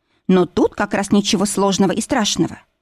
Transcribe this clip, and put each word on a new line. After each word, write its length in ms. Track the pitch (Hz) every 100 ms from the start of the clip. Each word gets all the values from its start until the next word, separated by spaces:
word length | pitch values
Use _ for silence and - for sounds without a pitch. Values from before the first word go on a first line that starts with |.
| _ _ -
Но 180 | 185 175
тут 280 | - 440
как 220 | - 208 -
раз 160 | 202
ничего 340 | 202 202 190 208
сложного 460 | - 196 190 196
и 100 | -
страшного. 580 | - 269 208 - 165 - _ _